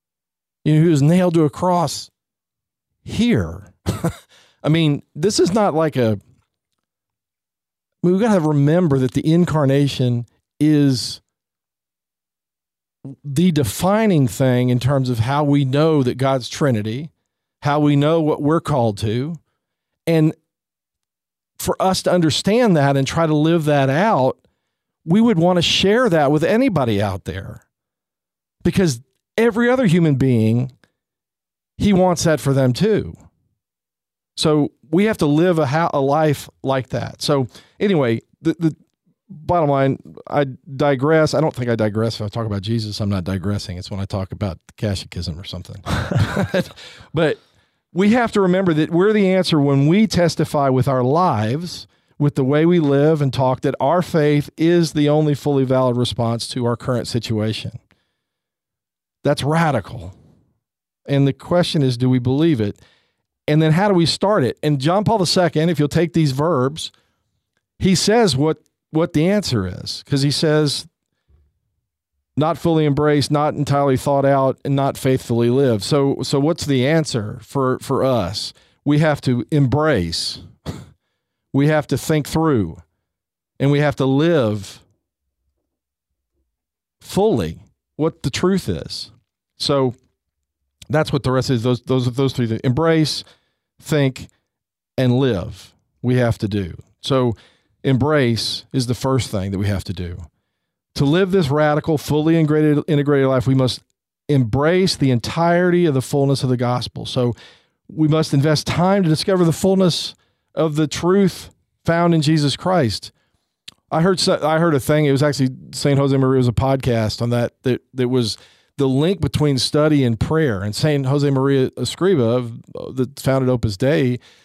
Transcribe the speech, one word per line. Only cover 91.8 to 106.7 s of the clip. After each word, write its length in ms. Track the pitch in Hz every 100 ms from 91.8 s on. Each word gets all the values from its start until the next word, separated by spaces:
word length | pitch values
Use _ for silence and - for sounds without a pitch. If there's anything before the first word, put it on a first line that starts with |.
those, 300 | - 131 123
those 200 | 120 135
three 140 | - 117
things. 140 | 113
Embrace, 600 | 127 123 165 160 147 - - _ _ _ _ _
think, 480 | - 151 135 127 - _ _ _ _ _ _ -
and 220 | 131 123
live 540 | 135 101 80 82 - _ _ _
we 140 | 123 127
have 220 | 120 -
to 100 | 107
do. 340 | 101 87 82 - _
So 340 | - 135 123 107 - _ _ _
embrace 800 | 147 131 139 151 123 113 - - -
is 160 | 139 123
the 80 | 117
first 340 | 135 131 -
thing 220 | 101 95
that 80 | 95
we 80 | 101
have 160 | 98 -
to 80 |
do. 300 | 90 87 90 85 _ _ _ _ _ _ -
To 100 | 143
live 260 | 170 196
this 180 | 190 143
radical, 480 | 143 151 151 156 151
fully 380 | - 151 156 165
integrated, 420 | 156 156 151 147 -
integrated 400 | 147 143 143 135
life, 200 | 131 127
we 80 | 131
must 260 | 127 - _ _ _ _ -
embrace 680 | 147 120 131 151 185 190 -
the 160 | 139
entirety 760 | 120 - - 170 175 180 175 170
of 80 |
the 80 | 135
fullness 420 | - 147 139 135
of 60 | 127
the 80 | 127
gospel. 480 | 120